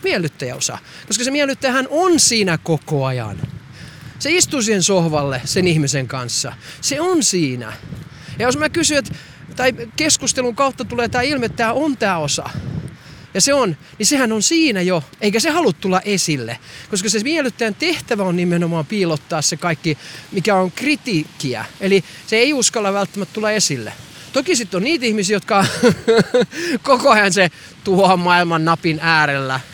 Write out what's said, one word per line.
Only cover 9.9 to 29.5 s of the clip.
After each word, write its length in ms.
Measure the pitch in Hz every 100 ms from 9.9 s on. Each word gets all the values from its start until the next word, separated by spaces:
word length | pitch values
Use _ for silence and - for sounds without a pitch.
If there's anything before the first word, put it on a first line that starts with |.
| -
keskustelun 600 | 311 - 269 - 247 220
kautta 300 | 277 247 214
tulee 240 | 240 233
tää 120 | 247
ilme, 240 | 254 294 233
että 120 | 156
tää 160 | 226
on 240 | 240 311 254
tää 200 | 214 180
osa. 320 | 147 - - - - - - - - - -
Ja 80 | -
se 120 | 247
on, 240 | 285 233 151 - -
niin 80 | 214
sehän 240 | 285 247
on 100 | 220
siinä 400 | 202 330 320 196
jo, 220 | 175 175 143 -
eikä 180 | 214 214
se 100 | 320
halua 240 | 311 294
tulla 280 | 165 196 185
esille. 580 | 196 196 - 147 113 120 - - -
Koska 200 | 202 208
se 100 | 214
miellyttäjän 560 | 220 320 262 - 226 202
tehtävä 480 | 330 320 - 226
on 120 | 190 175
nimenomaan 500 | 180 170 170 170 147
piilottaa 560 | 214 175 156 - 165
se 160 | 147 160
kaikki, 400 | 175 160 170 147 - - -
mikä 240 | 196 175 190
on 160 | 185
kritiikkiä. 960 | - 285 302 - 180 156 - 139 113 110 -
Eli 220 | 196 196 - - -
se 80 | 220
ei 180 | 262
uskalla 400 | 294 220 233 202
välttämättä 400 | 196 196 202 190
tulla 180 | - 214
esille. 420 | 214 196 139 110 - - - -
Toki 220 | 262 285 294
sit 200 | 214 185
on 80 |
niitä 220 | 226 330 240
ihmisiä, 300 | 214 185 208
jotka 300 | - 202 196 - 247 170 - 226
<laughs> 600 | 185 254 226 294 349 277
koko 260 | - 254 262
ajan 240 | 214 196
se 160 | 180 180 - - -
tuo 340 | - 185 196 185
maailman 480 | 175 175 175 165 160
napin 340 | 165 170 156
äärellä. 580 | 165 160 151 139 135